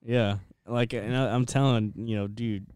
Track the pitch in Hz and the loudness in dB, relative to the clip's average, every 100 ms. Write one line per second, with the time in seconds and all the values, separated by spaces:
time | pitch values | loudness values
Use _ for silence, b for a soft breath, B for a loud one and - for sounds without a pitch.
0 | 117 120 101 101 - - - 120 117 120 | 0 2 2 0 -6 -18 -4 -2 0 -2
1 | 107 127 123 123 120 135 139 117 107 - | -2 0 2 2 2 2 4 4 0 -4
2 | 113 104 101 107 117 101 98 | -4 -2 -2 -4 -4 -4 -8